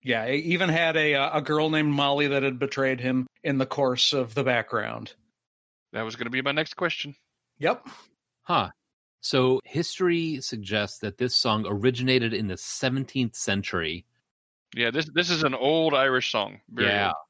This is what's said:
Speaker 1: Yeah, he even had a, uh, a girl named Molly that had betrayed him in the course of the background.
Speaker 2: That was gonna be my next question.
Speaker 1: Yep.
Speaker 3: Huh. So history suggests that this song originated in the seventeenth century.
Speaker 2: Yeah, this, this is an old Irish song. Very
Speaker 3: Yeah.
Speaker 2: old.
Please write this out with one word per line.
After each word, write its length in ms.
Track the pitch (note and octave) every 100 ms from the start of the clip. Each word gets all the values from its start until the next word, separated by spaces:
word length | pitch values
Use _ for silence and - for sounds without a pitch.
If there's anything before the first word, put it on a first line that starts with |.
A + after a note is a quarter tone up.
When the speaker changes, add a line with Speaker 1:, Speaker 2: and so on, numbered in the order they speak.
Speaker 1:
Yeah, 240 | C3 A2+ A2+
he 100 | C#3+
even 300 | E3 F3+ F#3
had 280 | D#3+ E3 D#3+
a, 200 | D3+ C#3+
uh, 220 | C#3 D3+
a 40 |
girl 280 | C#3 D3+ D#3
named 220 | D#3 D3+
Molly 360 | C#3+ C#3+ C#3+ D3
that 160 | C#3
had 160 | C3+ B2+
betrayed 400 | C#3 C#3 C3+ B2+
him 260 | B2+ B2+ B2+ _
in 160 | D#3+ C#3
the 80 | C3
course 460 | - C3+ B2 -
of 200 | C#3+ A#2+
the 120 | C#3+
background. 680 | C3 B2 A2 A2+ A2 A2+ A2 - _ _ _ _ _ _ _
Speaker 2:
That 100 | A#2
was 120 | A2
gonna 160 | A2 A#2
be 100 | C3
my 120 | C3+
next 220 | D3 D#3
question. 420 | - F3 E3 C#3+ C#3+ _ _ _ _
Speaker 1:
Yep. 280 | D3+ A#3+ - - - _ _ _
Speaker 3:
Huh. 280 | - E3+ F#2 - _ _ _ _
So 400 | - C#3 B2+ C3
history 760 | - D3+ E3 - F3+ E3+ E3 C#3+
suggests 600 | - A#2 F#2+ G#2+ G2+ -
that 180 | G#2+ -
this 160 | B2
song 300 | - B2 G#2+ F#2+
originated 680 | G2+ A#2+ A#2+ B2+ B2+ A#2
in 140 | G#2+ G#2+
the 100 | F2+
seventeenth 760 | - - C3+ C3+ C3 C3+ A#2+
century. 720 | - - G2+ F#2+ F2+ D#2+ E2+ - _ _ _ _ _ _ A2+
Speaker 2:
Yeah, 140 | A#2
this, 200 | C3 D#3
this 180 | D3 F3
is 120 | E3+
an 120 | D#3
old 400 | B2+ C3 D#3+ D#3+
Irish 360 | C#3+ C3+ B2+ B2
song. 300 | A2+ G2 G2+ _
Very 180 | A2+ G2+
Speaker 3:
Yeah. 180 | G2+ G2
Speaker 2:
old. 80 | D#2